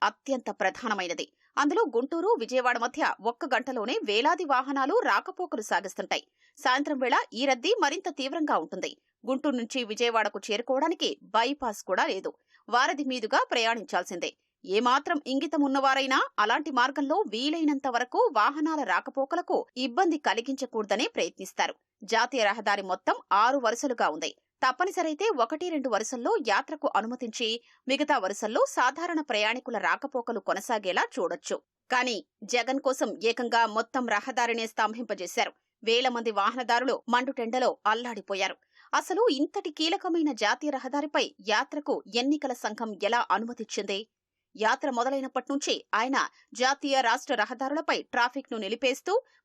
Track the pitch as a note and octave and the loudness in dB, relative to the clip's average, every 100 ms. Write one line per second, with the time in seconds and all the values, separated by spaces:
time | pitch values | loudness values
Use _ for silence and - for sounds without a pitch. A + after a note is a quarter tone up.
0 | G#3 - - B3+ A3+ - F#3+ F#3+ A#3 G3 | -2 -2 -4 -4 -4 0 -2 0 -4 -2
1 | F3 E3+ - _ _ - D4 E4+ E4 A3+ | -2 -4 -6 _ _ 0 2 2 2 0
2 | C4+ E4 F#4 G#4+ A3+ B3+ B3 B3 A#3 D4 | -2 -2 0 0 0 2 2 2 -2 0
3 | A#3+ - G#3 A#3+ D#4 A#3+ C4 B3 G#3 G#4+ | -2 0 -4 -4 -2 -2 0 -4 -2 -2
4 | A3+ G#3 D4 F4+ D#4 B3+ C4 C#4 C4+ A4+ | 0 2 2 2 2 0 0 0 2 2
5 | D#4+ G#3 E4 - F4 A3+ - F3+ F#3+ - | 2 2 0 -8 -6 -6 -2 -2 -2 -8
6 | F#3 E3+ - _ _ - C4 C4 D4 C4+ | -4 -4 -6 _ _ -4 0 0 0 -2
7 | B3 F4 - A3 C4+ B3+ D4+ A#4 C#4+ E4 | 2 2 0 -2 0 0 2 2 2 0
8 | F#4 - C4+ E4 D4+ G3+ D#3 F#3 - - | -6 -6 -6 -2 0 0 -2 -8 -8 -10
9 | _ _ A3 C4 D4+ B3 B3 C4 A3 G#3+ | _ _ -4 -2 0 -2 -2 -4 -4 0
10 | A#3+ A3+ G#3 G#3 - G#3 A#3+ C4 D#4+ E4 | 2 2 0 -2 -4 -4 0 2 2 0
11 | A#3+ - F3+ G#3+ B3 C#4+ A#3+ G#3 - F#3+ | -2 -4 -2 0 0 -2 -6 -6 -2 0
12 | D4+ F#3+ - - _ _ - A#3+ D4 D4 | 0 -2 -6 -12 _ _ 0 2 2 0
13 | C4 B3+ G#3+ C#4+ B4+ C4 A3+ A#3 F3+ F#3 | -4 -4 0 0 2 0 0 0 -2 -2
14 | F3+ F3+ D#3 - _ _ F3+ G3+ B3 C4+ | -2 -6 -6 -8 _ _ -2 2 4 2
15 | F4 D#4+ - C4+ D#4+ D#4+ C#4 C4+ C4+ C4+ | 2 -4 -2 -2 0 2 2 4 2 2
16 | C4+ C#4 C5+ - G#3 C#4 D4+ B3+ B3+ D4+ | 2 2 2 0 2 2 0 2 2 2
17 | C#4 F4+ E4 A3 C#4+ E4 D4+ C#4 C4+ A#3 | 0 0 0 -2 -2 0 0 0 0 0
18 | B3 F4+ A#4+ A#3 A3+ D4 D#4 D#4 A3+ F3 | 0 2 4 4 2 2 -2 -2 0 0
19 | C#4 C4+ C#4 E4+ E4+ C4+ - B3 B3+ A#3+ | 0 -4 -2 -2 0 -2 -2 -4 -2 2
20 | F#4 D4 G#3+ G#3+ A#3+ C4+ B3+ A3+ G#3 G3+ | 2 2 0 -2 -2 -6 -4 -4 -2 0
21 | F4+ - F3 - F#3+ - F3 - _ _ | 0 -2 -4 -4 -12 -4 -4 -4 _ _
22 | F#3+ A#3 A#3+ C4 G#3 G#3 G#3 G3+ F#3+ F#3 | -2 2 2 2 2 2 0 0 0 -2
23 | - G4+ - C#4+ A#3 C#4 A3+ A#3 C#4+ A#3+ | 0 -2 2 4 6 4 2 0 -2 0
24 | F#3 D3+ - - _ - C4 B3+ F#4 F#4 | 0 0 -6 -8 _ 0 0 2 -2 0
25 | E4 D4+ A4 D4 A3+ D#4 F4+ D#4 B3 G#3 | -2 0 0 2 0 0 -4 -2 0 0
26 | A3 B3 C#4 A4 A#3 A3 - D#4 - - | -2 -2 0 0 2 0 0 -4 -2 0
27 | A3+ B3 A#3+ - A3+ A#3 _ _ - C4+ | -2 -6 -8 -4 -4 -4 _ _ -2 0
28 | D4 C4 F#3+ G3+ G#3+ C4 C5+ - B3+ E4 | 2 2 0 -2 -2 2 2 2 0 0
29 | F4 D#4 D4 G#3+ G#3+ B3+ - A3 F3 F3+ | -4 -4 -2 0 0 0 -4 -2 0 0
30 | C#4 B3 A#3+ G3+ - F#3+ - A3 F#3 G3 | -2 -6 -4 -4 -2 -4 0 -2 0 0
31 | A4 - E3+ E3+ - G3 _ _ - B3 | 0 -2 -4 -4 -6 -8 _ _ -2 0
32 | B3 G#3 - _ G#3 A#3+ A#3 C4+ C4+ C4 | 0 -4 -8 _ -4 -2 0 0 0 0
33 | B3 E3 A3 A3+ A#3+ A#3 A3+ G#3+ A3 C4+ | -2 -2 -2 0 0 2 2 0 -2 -2
34 | A#3 G#3 C4 B3 A#3 A#3 A3+ - A3 A3+ | 0 -2 -2 -2 0 0 -4 0 -2 -2
35 | A3+ F#3 F3 A#3+ G3 - _ _ A3 A#3 | -8 -6 -4 -2 -2 -4 _ _ 0 2
36 | C4 A#3+ A3+ G3+ G3+ A#3+ A#3 A#3+ C4 G#3+ | 2 0 -2 2 0 0 0 2 2 -2
37 | - A#3+ C4 C4 A3+ B3+ A#3 - G#3+ A3 | 0 0 0 -4 -2 2 0 2 0 0
38 | B3 G#3 - G3 F#3+ - _ _ - C#4 | -2 -10 -6 -2 -2 -4 _ _ -2 -2
39 | D4+ F#4 A#4+ C4 D#4 G4+ F4 D4 D#4+ G4 | 0 2 2 2 0 -2 -8 -4 -2 -2
40 | F#4 E4+ D4 A3+ G#3 B3+ D4+ C4 B3+ C#4+ | -2 0 0 0 0 0 -2 -4 -4 -4
41 | D4+ D4+ G3 _ G3 G#3+ C#4 D4 D4 F#3+ | -2 -2 -2 _ -2 0 0 -6 -4 -4
42 | G3+ A3+ C4 D4+ C4+ A#3+ A3 G#3+ A3 F#3+ | -2 -2 0 0 -2 -4 -6 -6 -8 -4
43 | G3+ A#3+ - G3 A#3 A#3+ G#3+ - G3 G3 | 0 0 0 0 -2 -10 -8 -6 -4 -6
44 | - _ _ _ _ - A3 C4 C#4+ A#3 | -8 _ _ _ _ -2 0 2 0 0
45 | B3+ C#4 C4 B3+ - C#4+ E4+ G3+ - G#3 | 0 0 -2 -6 -2 -4 -2 -4 -2 -2
46 | B3+ B3+ D#3 _ _ G#3 B3+ C#4 C#4+ C4+ | 2 0 0 _ _ 0 0 0 0 2
47 | A#3 B3+ - A#3 G#3 B3 C4+ D4+ D#4+ G#3+ | 2 0 0 0 0 -2 -2 -2 0 -2
48 | - B3 A#3+ C#4 - A3+ G3 - C4 C4 | -2 0 0 0 -8 -6 -6 0 0 0
49 | F4+ A4+ - _ | 0 0 -2 _